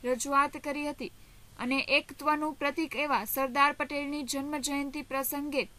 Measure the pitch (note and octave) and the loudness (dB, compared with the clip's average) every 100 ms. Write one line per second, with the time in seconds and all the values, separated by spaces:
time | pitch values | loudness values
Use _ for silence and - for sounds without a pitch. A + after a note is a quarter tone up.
0 | B3 B3 C#4 C#4 C#4+ D4 D4 C#4+ D4 C#4+ | 0 0 4 4 4 0 -4 -2 -4 -4
1 | B3 - - - - - A#3+ C4+ - C#4+ | -8 -10 -20 -20 -20 -6 -2 0 4 2
2 | D#4 C#4 D4 D4+ D#4 D4 C#4+ C#4+ D#4 A3+ | 2 -2 0 2 0 0 -2 0 -4 -2
3 | D4 B3 A3 C4+ C4+ B3+ C#4+ C#4+ C#4 C#4+ | 0 0 0 0 0 4 4 4 -2 -2
4 | C#4+ D4 B3+ C#4 C#4 D4+ C#4 C#4+ C#4 D4 | -2 -4 -2 -4 -2 -2 -2 -2 -2 -6
5 | - C4+ C4 C#4+ D4 C#4 G3+ | -4 -2 -2 -2 -2 -2 -2